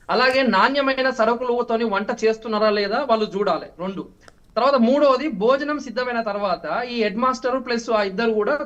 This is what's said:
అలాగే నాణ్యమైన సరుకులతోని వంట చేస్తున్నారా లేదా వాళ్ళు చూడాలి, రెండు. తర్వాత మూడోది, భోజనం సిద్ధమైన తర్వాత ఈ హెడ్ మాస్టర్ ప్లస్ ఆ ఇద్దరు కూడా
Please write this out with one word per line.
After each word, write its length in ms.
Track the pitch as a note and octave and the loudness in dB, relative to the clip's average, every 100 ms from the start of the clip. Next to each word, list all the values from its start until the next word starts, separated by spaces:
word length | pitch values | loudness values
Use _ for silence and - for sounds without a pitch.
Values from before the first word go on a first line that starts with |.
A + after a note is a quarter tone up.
| - | -2
అలాగే 320 | G3+ C4 C4 | 2 2 2
నాణ్యమైన 680 | B3+ F#3+ A3+ C#4+ C4+ C4 C4 | 2 2 2 2 0 0 0
సరుకులతోని 760 | B3 A3 A#3+ B3 A#3+ A#3+ A3+ | 2 0 0 -2 -2 -2 -2
వంట 220 | A3+ G3 G#3 A#3 | 0 -2 -4 -2
చేస్తున్నారా 460 | A3 A3 A#3 G#3+ G#3+ | 0 -2 -4 0 2
లేదా 340 | G#3 G3+ A#3 C4+ | 2 0 -2 0
వాళ్ళు 140 | A3 G#3+ F#3 | 0 0 -2
చూడాలి, 300 | G3 D#3 B2+ - | 0 -2 -4 -10
రెండు. 280 | F#3 F3+ - - - - _ A3 | -8 -8 -12 -18 -20 -20 _ 0
తర్వాత 180 | C4 | 2
మూడోది, 540 | C#4 A#3 C#4+ C#4+ B3+ D4+ | 4 4 6 4 4 0
భోజనం 500 | F#3+ A3 C#4 D4 D4+ | 0 2 2 0 -6
సిద్ధమైన 420 | B3 A3 B3+ A#3 | -6 -6 -4 -2
తర్వాత 640 | A3+ G3+ G3+ E3+ G3 G#3+ B3 | -4 -2 -2 -2 -4 -4 -4
ఈ 120 | A#3+ | -2
హెడ్ 140 | G#3 G3+ | -2 0
మాస్టర్ 500 | B3+ B3 B3+ C4 B3 | 0 0 -2 -2 -2
ప్లస్ 240 | A#3 A3+ | -4 0
ఆ 120 | G#3+ | 0
ఇద్దరు 280 | G3+ F#3 A#3 | 0 0 0
కూడా 280 | G#3+ G#3 D4 | 0 0 -2